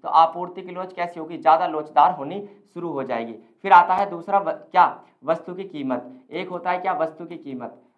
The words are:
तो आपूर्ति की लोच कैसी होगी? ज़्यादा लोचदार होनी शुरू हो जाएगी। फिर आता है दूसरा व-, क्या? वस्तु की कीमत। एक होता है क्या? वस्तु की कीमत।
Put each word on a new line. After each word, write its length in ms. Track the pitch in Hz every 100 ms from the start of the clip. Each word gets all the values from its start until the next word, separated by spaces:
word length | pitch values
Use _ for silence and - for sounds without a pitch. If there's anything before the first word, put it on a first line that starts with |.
तो 60 | -
आपूर्ति 520 | 160 165 175 175 180
की 100 | 180
लोच 220 | 175 185
कैसी 260 | - 175 165
होगी? 180 | 160 160
ज़्यादा 300 | 156 160 175
लोचदार 440 | 156 151 147 160
होनी 360 | 160 139 196 202 - _
शुरू 180 | 180 175
हो 120 | 139
जाएगी। 320 | 127 117 117 107 _ _
फिर 120 | 196
आता 220 | 180 175 185
है 140 | 196
दूसरा 300 | 175 170 196
व-, 120 | 165
क्या? 500 | 151 - 185 160 - - _ 135
वस्तु 280 | 160 -
की 100 | 180
कीमत। 480 | 190 151 131 123 - - _
एक 180 | 156 185
होता 220 | 180 180
है 60 | 180
क्या? 160 | 185
वस्तु 320 | 170 160 156 165
की 120 | 170
कीमत। 440 | 139 127 117 - _